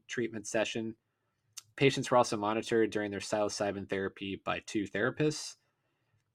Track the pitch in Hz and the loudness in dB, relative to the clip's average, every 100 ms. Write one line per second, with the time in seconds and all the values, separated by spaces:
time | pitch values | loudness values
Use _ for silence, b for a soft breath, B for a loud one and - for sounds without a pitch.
0 | - - 113 113 98 113 104 120 113 110 | -8 -6 -4 -6 -4 -2 0 -2 -6 -8
1 | _ _ _ _ _ - - - 139 139 | _ _ _ _ _ -20 -12 4 4 4
2 | 127 123 120 110 104 110 110 117 107 104 | 4 4 4 2 0 0 2 4 4 2
3 | 104 98 - 107 104 - 101 98 95 98 | -2 -4 -2 0 0 0 -2 -2 -4 -2
4 | 98 - 98 95 - 87 - 110 98 98 | -2 -4 -8 -6 -4 -4 -4 -4 -2 0
5 | 117 135 151 147 - - _ _ _ _ | 0 2 0 0 -8 -14 _ _ _ _
6 | _ _ _ | _ _ _